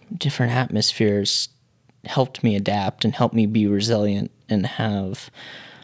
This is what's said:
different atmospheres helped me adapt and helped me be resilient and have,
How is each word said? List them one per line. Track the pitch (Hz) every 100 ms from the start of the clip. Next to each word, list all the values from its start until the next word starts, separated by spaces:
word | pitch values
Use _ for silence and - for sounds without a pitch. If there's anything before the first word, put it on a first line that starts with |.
| - -
different | 143 - 120
atmospheres | 120 131 107 - - 107 101 101 - - _ _ _ _ _
helped | - - 127 -
me | 117 101
adapt | 101 104 95 -
and | 110
helped | - 117
me | 117 107
be | 110 104
resilient | 101 110 110 104 101 - _ -
and | 107 107
have, | - 110 101 95 98 - - - - - -